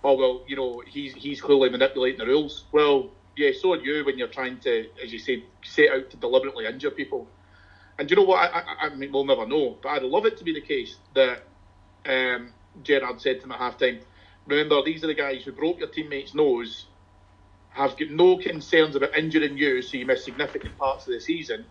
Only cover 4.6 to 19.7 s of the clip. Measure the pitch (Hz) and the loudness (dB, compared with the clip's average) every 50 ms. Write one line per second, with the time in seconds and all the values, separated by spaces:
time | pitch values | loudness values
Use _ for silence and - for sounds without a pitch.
4.6 | - 139 120 113 110 110 - - - 113 113 110 - - 127 117 - - _ _ | -2 0 0 0 -2 -6 -14 -16 -14 -14 -12 -10 -6 -4 -6 -6 -6 -18 _ _
5.6 | - - - - 147 - 135 131 131 - - - - 117 123 131 131 135 139 123 | -20 -6 4 6 6 6 6 2 -4 -6 -12 -8 -4 2 2 2 2 2 -8 -6
6.6 | 110 110 120 135 147 143 - - 143 - 143 127 117 - _ _ _ _ _ _ | -8 -8 -8 -4 -6 -6 -6 -6 -8 -8 -8 -10 -10 -12 _ _ _ _ _ _
7.6 | - _ - _ - _ _ - 143 143 185 196 196 185 185 180 175 175 170 170 | -20 _ -20 _ -20 _ _ -8 -2 2 4 4 6 6 4 4 2 0 0 -4
8.6 | 165 - 156 - 156 151 143 135 135 143 139 139 139 139 135 127 110 113 139 156 | -6 -6 -8 -6 -6 -6 -6 -8 -10 -2 -2 -2 2 2 0 0 0 -2 0 0
9.6 | 143 123 113 - - 139 147 143 131 127 143 196 214 226 220 - 180 170 160 147 | 0 0 -4 -8 -6 -4 -4 -4 -2 0 -2 2 0 0 -2 -2 -8 -8 -8 -8
10.6 | - - 147 131 117 123 - _ _ _ _ 135 135 127 - - - - _ _ | -6 -6 -6 -6 -6 -8 -16 _ _ _ _ 2 4 4 2 -6 -12 -20 _ _
11.6 | _ _ _ _ _ _ _ _ _ 139 135 131 127 127 123 120 120 120 - _ | _ _ _ _ _ _ _ _ _ -2 0 0 0 0 -2 -4 -8 -14 -20 _
12.6 | - _ _ - - - 147 135 131 123 - - - 139 127 127 - 135 123 117 | -20 _ _ -18 0 2 2 2 2 -2 -8 -4 -2 -2 -2 -2 -6 -14 -8 -6
13.6 | 123 123 120 - - 202 233 226 - - _ - - - _ _ _ - 143 147 | -6 -6 -2 0 0 0 0 -2 -14 -20 _ -20 -20 -20 _ _ _ -2 0 0
14.6 | 151 151 147 143 135 156 160 160 160 160 147 151 143 139 135 127 120 139 120 117 | 2 4 2 2 2 0 -4 -4 -4 -4 -2 -2 -4 -4 -6 -8 -8 -14 -8 -4
15.6 | 151 165 175 170 160 - - 160 151 147 143 135 135 - 135 151 156 143 123 120 | -2 -2 -2 -2 -6 -8 -8 -10 -10 -8 -8 -10 -10 -8 0 2 2 2 2 0
16.6 | 120 117 - - - _ _ _ _ _ _ _ _ _ _ _ _ _ _ _ | -2 -8 -12 -16 -18 _ _ _ _ _ _ _ _ _ _ _ _ _ _ _
17.6 | _ _ - - 139 135 - - 151 147 147 160 180 185 185 180 - 185 170 156 | _ _ -4 -2 -2 -2 -2 -4 -8 -6 2 6 6 6 6 4 0 -6 -6 -6
18.6 | 147 - - 165 156 151 139 139 139 143 - 151 156 160 160 156 151 143 139 139 | -4 2 4 4 4 4 2 -2 -2 0 0 -2 -2 2 2 2 0 0 0 0
19.6 | 151 143 | 0 0